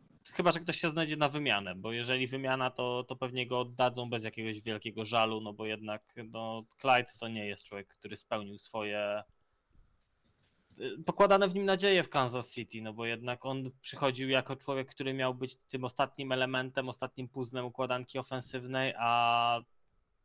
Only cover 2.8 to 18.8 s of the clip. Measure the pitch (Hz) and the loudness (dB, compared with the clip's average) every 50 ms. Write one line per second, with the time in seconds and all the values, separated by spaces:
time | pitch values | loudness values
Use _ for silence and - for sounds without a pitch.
2.8 | 127 123 123 123 123 - 139 - 135 123 123 127 123 117 127 123 123 120 123 123 | -2 0 0 -2 -4 -6 -6 -6 -6 -4 -2 -4 -4 0 0 -2 -2 -2 0 2
3.8 | 127 123 117 127 120 117 120 113 110 110 - 113 110 110 107 107 107 113 110 104 | 2 2 2 0 -4 -4 -4 -4 -4 -6 -6 -6 -6 -6 -6 -6 -6 -6 -6 -4
4.8 | - 117 101 110 110 104 120 117 113 110 110 110 110 107 104 107 110 107 110 107 | -6 -6 -6 -6 -4 0 2 4 4 4 2 -4 -4 -8 -8 -6 -6 -6 -6 -6
5.8 | 110 107 107 107 - _ _ 123 113 110 117 113 113 113 113 113 113 _ _ _ | -6 -8 -8 -8 -10 _ _ -16 -16 -12 -10 -8 -6 -6 -8 -8 -12 _ _ _
6.8 | - 135 127 123 120 - - - 117 113 113 110 104 101 98 - - - 104 101 | 2 4 4 4 4 0 -10 -10 -8 -6 -6 -6 -6 -6 -8 -10 -12 -12 -12 -12
7.8 | 98 - _ _ - 104 107 - - _ 117 107 104 98 101 101 - - - 110 | -12 -14 _ _ -14 -14 -14 -14 -8 _ -6 -6 -6 -8 -14 -16 -16 -10 -6 -6
8.8 | 107 104 104 104 104 101 101 104 101 - _ _ _ _ _ _ _ _ _ - | -4 -4 -2 -2 -2 -2 -4 -4 -6 -10 _ _ _ _ _ _ _ _ _ -20
9.8 | - _ _ _ _ _ _ _ _ _ _ _ _ _ _ _ _ _ - - | -20 _ _ _ _ _ _ _ _ _ _ _ _ _ _ _ _ _ -10 -8
10.8 | - 131 98 156 160 - - - 202 185 196 190 202 185 180 196 196 196 190 185 | -6 -6 -6 -4 -4 -4 6 6 8 8 10 8 6 4 2 2 2 4 2 4
11.8 | 190 202 190 180 156 - - 147 131 120 120 127 120 - - 127 113 - - 113 | 6 6 6 6 4 2 2 2 2 2 0 -4 -6 -6 -8 -8 -8 -8 -8 -8
12.8 | 110 110 107 113 117 117 117 113 120 123 123 120 - 135 135 135 131 127 - _ | -8 -8 -6 -4 -2 -2 -2 -2 -4 -6 -6 -4 -4 -4 -4 -4 -4 -6 -10 _
13.8 | - - - - 147 135 127 127 135 131 135 131 127 - 135 131 - - 139 135 | -14 -14 -4 0 0 0 2 0 0 2 2 2 2 0 -6 -6 -4 -4 -2 -2
14.8 | 131 - - - 139 135 131 135 131 127 127 123 131 127 - _ _ _ - 131 | -4 -6 -8 -6 -4 -4 0 0 0 0 0 -2 -6 -8 -8 _ _ _ -8 -6
15.8 | 127 123 - - 139 135 - - 139 131 131 131 127 131 131 131 127 131 131 139 | -6 -4 0 0 0 0 0 -6 -2 0 2 2 2 2 2 -2 -2 0 -2 -2
16.8 | 127 127 120 - 131 131 - - 127 117 - 135 127 117 123 127 123 123 - - | -2 -2 -4 -6 -6 -6 -6 -8 -10 -8 -6 -6 -6 -4 -4 -6 -6 -6 -2 -4
17.8 | 127 123 123 127 127 - - 135 123 - 131 127 120 - - 127 123 127 131 131 | -2 0 0 -2 -4 -6 -8 -8 -6 -4 -6 -6 -6 -6 -8 -8 -6 -2 -2 0